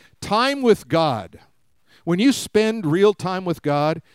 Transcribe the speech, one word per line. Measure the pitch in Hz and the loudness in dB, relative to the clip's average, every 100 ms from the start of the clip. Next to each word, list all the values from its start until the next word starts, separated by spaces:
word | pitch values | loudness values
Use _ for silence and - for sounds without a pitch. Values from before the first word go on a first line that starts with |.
| _ - | _ -14
time | - 208 262 277 | -4 -2 0 0
with | 247 202 120 | 2 2 0
God, | 165 160 117 87 - _ _ _ _ _ _ - | 0 0 -2 -8 -18 _ _ _ _ _ _ -4
when | 180 | 0
you | 269 | 2
spend | - - 214 220 226 160 | 0 0 0 0 0 0
real | 175 202 | 4 4
time | 196 180 185 180 | 2 -4 -4 -4
with | 160 | -4
God, | 147 143 151 160 - | -2 0 0 -2 -8